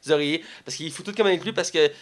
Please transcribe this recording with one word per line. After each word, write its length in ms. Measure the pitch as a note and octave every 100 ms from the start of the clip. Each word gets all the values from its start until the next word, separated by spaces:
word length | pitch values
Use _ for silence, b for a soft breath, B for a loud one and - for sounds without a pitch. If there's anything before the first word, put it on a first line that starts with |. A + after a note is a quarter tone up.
des 60 | C#3+
oreillers. 340 | D3+ D3 D#3+ B B
Parce 120 | - -
qu'il 140 | D#3
faut 140 | C#3+
tout 80 | F#3+
comme 160 | G#3 G3+
avec 160 | F3
lui 80 | G#3+
parce 180 | G3+ F3
que 180 | E3 D3 B